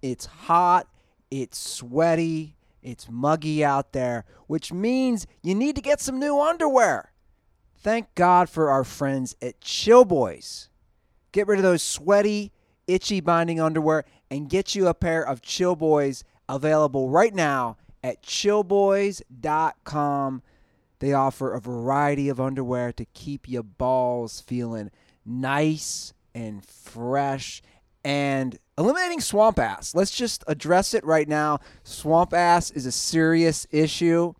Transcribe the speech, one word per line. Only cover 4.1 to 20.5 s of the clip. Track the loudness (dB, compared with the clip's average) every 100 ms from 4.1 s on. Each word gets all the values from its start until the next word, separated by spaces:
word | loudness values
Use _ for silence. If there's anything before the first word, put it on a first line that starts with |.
| -4 -8 _ _
which | -8 -6
means | -4 -2 0 0 -2 -6 _
you | -4 -2
need | -2 -4
to |
get | -2 -2
some | -2 -4
new | -2 0
underwear. | 0 0 2 4 4 2 -4 _ _ _ _ _ _ _
Thank | -4 -4 -4
God | 2 6 6 4
for | 2 2
our | 2
friends | 0 -4 -4 -2 -6 -8
at | -12 -10
Chill | -10 -6 6 8 8
Boys. | 4 -2 -4 -16 -18 -20 _ _ _ _ _ _
Get | -2 2
rid | 2
of |
those | 4 2
sweaty, | 0 -4 4 4 4 -2 -6 _ _ _ -2
itchy | -2 0 -4
binding | 0 0 0 0
underwear | 0 0 2 0 -2 _ _
and | -10 -2
get | -2 -2 0
you | 0
a |
pair | 2 0 -2 -2
of | -6
Chill | -8 -2 0 0
Boys | 2 2 2 -4 -14 _ _
available | -4 0 2 2 0 2
right | 4 4
now | 2 0 0 -4 -8 _ -12
at | -10 -10
chill | -8 -4 0 2
boys | 2 2 4 2 0 -4 -16 -10
dot | -4 0 0 -4 -8
com. | -4 -2 -2 -4 -6 -14